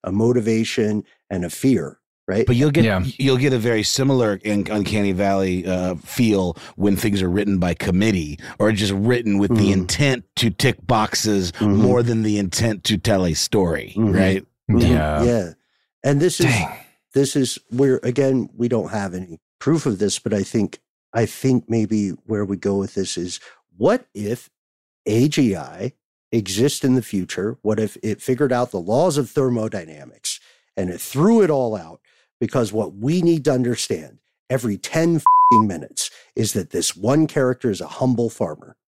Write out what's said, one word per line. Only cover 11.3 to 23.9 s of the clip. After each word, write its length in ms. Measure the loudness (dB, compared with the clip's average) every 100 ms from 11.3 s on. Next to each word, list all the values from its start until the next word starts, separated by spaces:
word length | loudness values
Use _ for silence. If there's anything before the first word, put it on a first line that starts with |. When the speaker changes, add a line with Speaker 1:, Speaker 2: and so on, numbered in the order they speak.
| 0 -2
Speaker 1:
Mm-hmm. 220 | -2 2 4
Speaker 2:
more 260 | 4 4
than 200 | 2 0
the 160 | 0 0
intent 460 | -2 -2 -2 -2
to 140 | -2 -2
tell 260 | 0 2 2
a 60 |
story, 600 | -2 0 0 2 -2 -6 -2
Speaker 1:
Mm-hmm. 160 | 0
Speaker 2:
right? 320 | 2 2 0 -6 _ 0
Speaker 1:
Mm-hmm. 80 | 2 4
Speaker 3:
Yeah. 300 | 2 2 0
Speaker 1:
Yeah. 280 | 2 0 -2 -10 _ _ _ _
And 160 | 0 2
this 180 | 2 2
is, 60 | 0
Speaker 3:
Dang. 300 | 0 -2 -10 -20 _ _
Speaker 1:
this 200 | 0 2 0
is 220 | -2 -4 _
where, 300 | 0 2 2
again, 480 | 0 0 2 0 -2
we 140 | -4 -2
don't 220 | 0 -2
have 240 | -6 -6
any 240 | -8 -12 -16 _ _
proof 280 | -2 0 0
of 120 | 0
this, 200 | -2 -2
but 160 | -2
I 80 | -2
think, 380 | -2 -2 -2 -4 _ _ _
I 100 | -4 -2
think 440 | -2 0 0 0
maybe 400 | -2 0 0 -2 -6 -6
where 180 | -4
we 120 | -4 -4
go 200 | -2 -2
with 180 | -2
this 220 | -4 -6 -6
is, 220 | -8 -10 -16 -20 _ -2
what 300 | 0